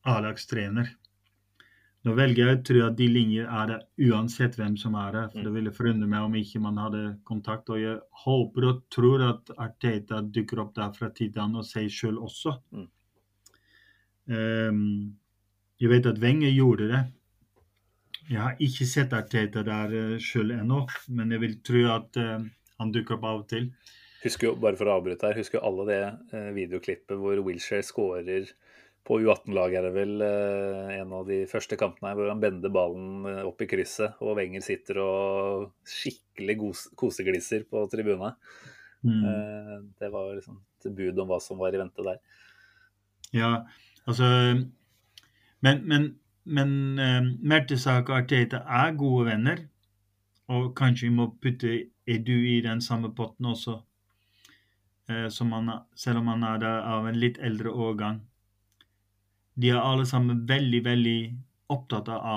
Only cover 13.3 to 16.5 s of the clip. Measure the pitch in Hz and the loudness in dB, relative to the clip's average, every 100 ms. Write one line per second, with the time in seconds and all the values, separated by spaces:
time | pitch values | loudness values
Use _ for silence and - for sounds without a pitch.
13.3 | _ _ _ _ _ _ _ _ _ - | _ _ _ _ _ _ _ _ _ -4
14.3 | 113 110 113 110 107 104 101 104 101 _ | -2 0 0 0 2 0 -2 -6 -12 _
15.3 | _ _ _ _ _ 120 123 123 104 120 | _ _ _ _ _ 6 6 6 2 2
16.3 | 151 143 | 4 4